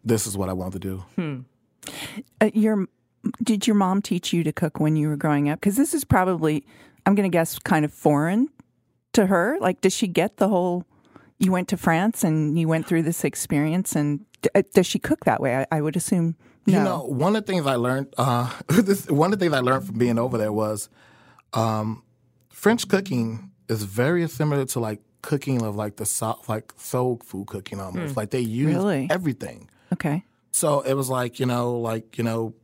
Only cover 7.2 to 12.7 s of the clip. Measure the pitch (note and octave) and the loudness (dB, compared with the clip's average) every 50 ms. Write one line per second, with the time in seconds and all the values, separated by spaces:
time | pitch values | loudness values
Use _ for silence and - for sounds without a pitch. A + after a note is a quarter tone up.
7.2 | G3+ F#3+ E3+ E3+ E3 - - - - - F#3 D#3+ D3+ D3 - - - D#3 D3 C#3+ | 4 2 2 2 0 0 -4 -10 -2 0 2 2 2 0 -4 0 2 4 4 4
8.2 | D3+ E3 F#3+ A3 C4 D#4+ _ _ - _ _ _ _ _ _ _ _ _ - - | 2 2 2 0 0 -2 _ _ -20 _ _ _ _ _ _ _ _ _ 2 2
9.2 | G3+ F#3 G3 F3 F3 A3 D4+ G4 G#3+ F#3 F#3 _ - F#3+ - - - F#3 E3+ F3 | 4 4 4 2 2 2 0 0 0 -2 -2 _ 0 0 0 0 -4 -2 0 0
10.2 | E3 - _ - G3 G3 G#3+ F3+ F3+ F3+ F3 F3+ F3 _ _ _ _ _ _ - | -2 -2 _ 0 0 2 2 2 0 0 -2 -4 -6 _ _ _ _ _ _ -20
11.2 | _ _ _ _ - F#3 F#3+ F3+ F3+ - G3 E3+ - F#3 E3 D#3+ F#3 A3+ A3+ - | _ _ _ _ 2 2 2 0 0 -2 -4 0 2 2 2 4 2 0 0 0
12.2 | - E3+ D#3 D#3 D3+ D3+ D3 E3+ E3 D#3+ | 0 2 2 2 2 0 0 0 2 2